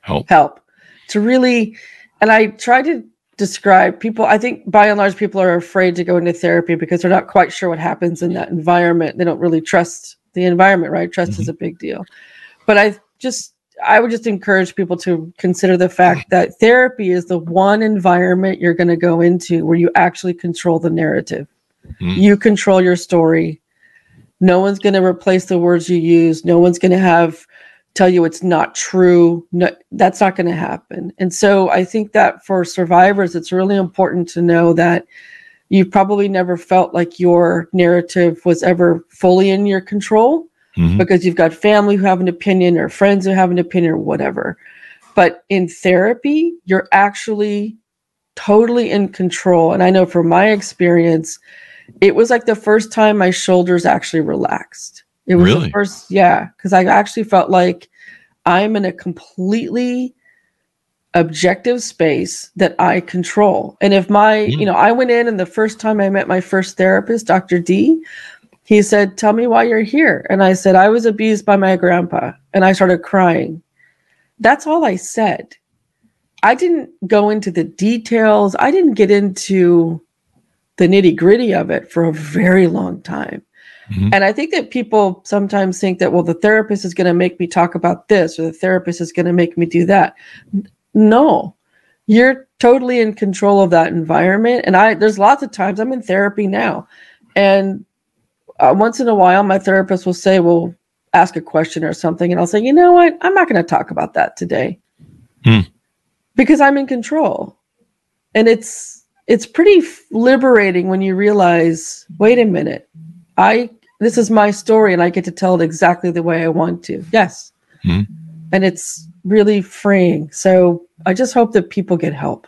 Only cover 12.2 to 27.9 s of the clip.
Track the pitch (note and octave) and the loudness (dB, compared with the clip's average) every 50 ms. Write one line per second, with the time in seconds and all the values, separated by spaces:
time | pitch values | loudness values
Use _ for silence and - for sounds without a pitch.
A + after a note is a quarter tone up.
12.2 | - _ _ - - - _ _ _ - G#3+ G#3 G#3 G#3 G3+ - _ _ _ _ | -20 _ _ -20 -20 -20 _ _ _ 0 2 2 2 2 -2 -6 _ _ _ _
13.2 | - B3+ - - - - _ _ _ _ _ - - - G#3+ G#3+ A3+ A#3+ A3+ A3+ | -10 -10 -10 -10 -16 -18 _ _ _ _ _ -8 -2 0 2 2 2 0 -4 -4
14.2 | A3+ A#3 G#3 F3+ - - G3+ F#3+ F#3 F3 - - F#3+ F3 F3+ F3 - F#3 F3 D#3+ | -4 -4 -6 -4 -2 0 0 0 0 -2 -4 -6 -4 -4 -6 -6 -4 -4 -4 -4
15.2 | D#3+ E3+ _ _ - F3+ F3+ - - F#3 F#3 F3 F3+ F3+ - - F3+ F3 F3 D3 | -4 -12 _ _ -4 -4 -2 0 0 0 2 2 0 -2 0 2 2 2 2 0
16.2 | - _ G3 F3+ - - - _ - A3+ A#3+ B3+ B3+ B3+ B3+ - G#3 F#3 F3+ F3+ | -4 _ 0 0 0 -2 -2 _ 2 4 4 4 2 0 -2 -6 -4 -2 -2 -4
17.2 | F3 F3 F3+ E3+ D#3+ E3+ E3+ F#3+ F#3+ G3+ G#3 A3 A3 G#3+ G#3+ G3 F3 F#3+ F3+ F3 | -4 -4 -6 -6 -6 -4 -2 0 2 2 2 0 0 -2 -2 0 2 2 2 2
18.2 | F3+ F#3 F3+ F#3 F#3+ F#3+ F#3 - - F3 E3+ E3+ F3 F3 E3+ E3 F3 F3 E3 E3 | 2 0 0 0 0 -2 -4 -2 -2 -2 0 0 0 0 0 0 0 0 0 2
19.2 | E3+ F3 F3+ F3+ - - F3 E3 D#3+ D#3 E3+ E3+ E3+ E3+ E3+ - F3 F3 F3 - | 2 2 2 0 -2 -4 -4 -4 0 0 0 0 0 0 0 0 0 0 -2 -6
20.2 | - F#3 F3 F3 - F3 E3+ - - F3 E3 E3 E3 E3+ D#3+ E3 D#3+ D#3 - C#3 | -8 -8 -8 -6 -8 -10 -10 -4 -2 -2 -2 0 -2 -4 -4 -2 -4 -2 -4 -4
21.2 | - - - - C#3+ _ _ _ _ _ _ _ _ - - _ - F2 F#2+ C3 | -6 -8 -12 -12 -12 _ _ _ _ _ _ _ _ -20 -16 _ -6 -6 -2 2
22.2 | F#3+ G3+ G3+ G3+ - A3+ G#3 F#3+ - G3+ F#3+ F#3 F#3 F3+ F3+ F3 - _ F#3 E3+ | 4 4 4 4 2 0 0 0 0 2 2 2 2 2 0 -2 -4 _ 0 0
23.2 | E3 D#3+ E3 D#3+ E3 D#3+ D#3 _ _ _ _ _ _ _ _ _ _ _ _ _ | 2 2 0 0 -2 -4 -8 _ _ _ _ _ _ _ _ _ _ _ _ _
24.2 | _ _ _ _ F#3 F#3 F3+ F#3 F#3+ G3+ G3+ G3 - G#3 G3 F#3+ F3+ F#3 E3+ E3+ | _ _ _ _ 2 2 2 2 2 0 -4 -2 -2 0 0 2 0 0 -2 -2
25.2 | - G3 F#3 F#3 F3+ - F#3+ F3 E3+ F3 F3 E3+ E3 F3 F3+ E3+ D#3+ E3 E3+ E3+ | -2 0 0 0 -2 -2 -2 0 0 0 0 0 0 -2 -2 -2 2 2 2 4
26.2 | E3 E3 D#3+ D#3+ - E3+ F3 E3+ F3 F3+ F3 F3 - F#3 F3+ F#3+ F#3+ F3+ E3+ E3+ | 4 2 -2 -2 -2 0 2 4 4 4 2 0 0 0 2 2 2 4 4 4
27.2 | E3+ E3 D#3+ - _ _ _ - - - _ _ _ _ | 2 0 -2 -10 _ _ _ -20 -20 -20 _ _ _ _